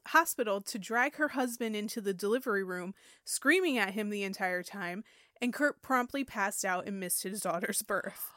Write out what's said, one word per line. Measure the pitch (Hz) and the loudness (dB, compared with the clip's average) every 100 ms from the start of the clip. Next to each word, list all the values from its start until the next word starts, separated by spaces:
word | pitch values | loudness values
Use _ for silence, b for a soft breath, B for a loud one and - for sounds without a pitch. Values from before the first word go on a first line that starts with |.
| - | 4
hospital | 311 330 - 220 202 | 4 6 2 0 0
to | - 220 | -2 -6
drag | 180 233 269 - | -2 2 2 2
her | 302 | 0
husband | 254 247 233 226 214 | 2 -2 -2 -2 -2
into | 214 233 | -4 -2
the | 202 | -2
delivery | 185 202 247 254 202 | 0 2 2 2 0
room, | 190 180 180 b b b - | 0 -4 -6 b b b -8
screaming | - 269 359 359 247 | 0 4 6 6 2
at | 196 202 | 0 0
him | 208 | -2
the | 208 | -2
entire | 196 190 190 180 | -4 -2 -2 -2
time, | 175 202 180 180 b b b - | -4 -6 -6 -6 b b b -4
and | 240 | -2
Kurt | - 294 - | 2 2 0
promptly | - 254 247 277 | 0 2 2 -2
passed | 269 226 202 - | -4 -2 -2 0
out | 196 180 202 | -2 -2 -2
and | 196 | -4
missed | 180 - | -2 -4
his | 190 202 | -4 -4
daughter's | 180 170 202 202 | -2 -2 -2 -2
birth. | - 196 - - - | 0 -2 -2 -8 -12